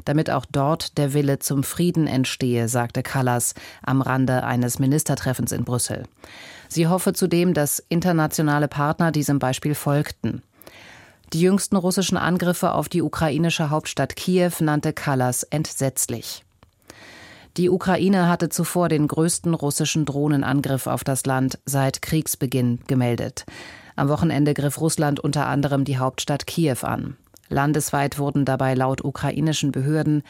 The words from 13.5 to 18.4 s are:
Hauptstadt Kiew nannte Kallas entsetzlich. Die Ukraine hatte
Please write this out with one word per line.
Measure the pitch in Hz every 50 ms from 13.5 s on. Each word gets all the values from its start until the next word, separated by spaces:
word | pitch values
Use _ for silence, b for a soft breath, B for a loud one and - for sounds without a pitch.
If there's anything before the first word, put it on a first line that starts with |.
| 156 - 165 147
Hauptstadt | 151 156 156 - - - 139 135 -
Kiew | - - - 180 185 175 175 170 -
nannte | 165 156 151 151 - 156 151
Kallas | - - 147 139 131 127 127 123 - -
entsetzlich. | - - 151 156 - - - 135 135 - - - - 120 113 - - - - - _ _ _ - _ _ _ B B B B B B B B B B B B B B _
Die | - 180 180
Ukraine | 180 180 - 190 185 - 165 190 196 190 175 170
hatte | 175 165